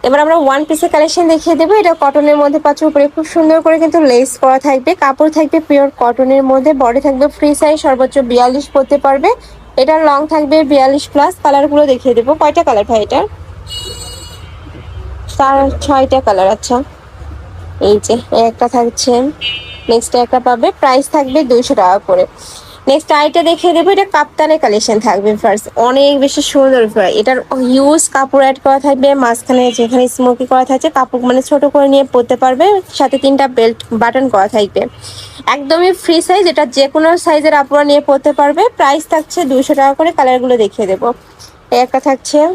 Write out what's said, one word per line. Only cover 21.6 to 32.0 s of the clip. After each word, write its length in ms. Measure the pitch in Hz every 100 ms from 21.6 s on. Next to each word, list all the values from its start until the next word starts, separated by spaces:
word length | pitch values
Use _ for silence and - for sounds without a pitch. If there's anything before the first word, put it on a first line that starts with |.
| 254 254
টাকা 240 | 185 196
করে। 260 | - 180 185 - - - - - -
নেক্সট 240 | 285 -
আরেকটা 320 | 302 302 339
দেখিয়ে 300 | 320 330 349
দেবো, 180 | 330 330
এটা 140 | 381 392
কাপ্তানের 540 | 302 294 - 311 311
কালেকশন 400 | 254 208 220 220
থাকবে 360 | 226 190 202 214
ফার্স্ট, 340 | 233 202 - -
অনেক 440 | 233 262 285 285
বেশি 220 | 269 -
সুন্দর 460 | 285 - 269 254 220
ভাই, 260 | 220 185
এটার 240 | - 220 254
হিউজ 680 | - 262 247 262 277 311 -
কাপড় 340 | 269 269 277
অ্যাড 160 | 269 262
করা 160 | 277 269
থাকবে, 340 | 285 277 277
মাঝখানে 580 | 277 247 233 - 254 247
যেখানে 360 | 233 233 247 254
স্মোকি 380 | - 247 247 254
করা 200 | 254 254
থাকছে, 240 | 262 320
কাপড় 320 | 269 262 254
মানে 200 | 247 254
ছোট 240 | 262 294 285
করে 220 | 285 277
নিয়ে 160 | 277